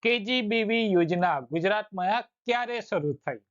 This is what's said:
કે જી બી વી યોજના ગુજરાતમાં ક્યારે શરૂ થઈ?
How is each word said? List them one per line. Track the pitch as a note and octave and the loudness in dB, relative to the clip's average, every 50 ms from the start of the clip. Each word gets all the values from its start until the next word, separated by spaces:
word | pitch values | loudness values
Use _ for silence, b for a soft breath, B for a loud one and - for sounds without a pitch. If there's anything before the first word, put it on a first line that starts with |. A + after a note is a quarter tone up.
| - | 2
કે | A3+ A#3+ A#3+ | 0 0 0
જી | G3+ G#3 B3+ B3+ | 0 0 -2 0
બી | A#3+ G#3 A3 A3+ A3 | 0 2 0 0 2
વી | G3+ A3+ A#3 A3+ G#3+ | 2 2 0 2 4
યોજના | F#3+ F3 E3+ D#3+ F3 F3 F3 F3+ D#3+ C#3 | 4 4 4 4 2 0 2 2 0 0
ગુજરાતમાં | C3 A#2+ C#3 E3 E3 G3 G#3 G#3+ G#3+ - - F#3 F3+ F#3 G#3 A#3+ A#3 _ _ _ _ | -4 -4 -4 -2 0 0 0 0 -2 -6 -6 -4 -2 0 0 0 -2 _ _ _ _
ક્યારે | - A#3 A#3+ A#3+ A3+ A#3+ A#3 | -2 -2 -2 -2 -2 -4 -6
શરૂ | G#3 - - F3+ D3 D3 C#3 | -4 -2 -2 -2 0 -2 -4
થઈ? | - _ - C3+ A2 _ _ | -4 _ -10 -10 -10 _ _